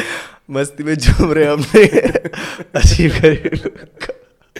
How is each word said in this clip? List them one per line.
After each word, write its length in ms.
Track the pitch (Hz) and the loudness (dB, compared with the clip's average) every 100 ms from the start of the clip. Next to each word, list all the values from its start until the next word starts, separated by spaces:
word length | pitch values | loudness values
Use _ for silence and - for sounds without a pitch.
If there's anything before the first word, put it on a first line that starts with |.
| - - - - - | -8 -12 -16 -20 -10
मस्ती 320 | 135 139 - | -6 -6 -6
में 120 | 151 156 | -6 0
झूम 360 | 123 - 170 | 2 2 2
रहे 120 | 151 | 2
हैं 80 | 151 | 0
अपने 340 | 147 135 220 202 | 0 2 4 4
<laughs> 920 | - - - 165 - - - - 143 | 4 0 -2 -6 -12 -14 -14 -8 2
अजीब 320 | - - 160 | 2 4 0
गरीब।" 760 | - 156 151 - 151 - - - - - - _ _ _ | 2 2 0 -4 -6 -8 -14 -20 -18 -14 -16 _ _ _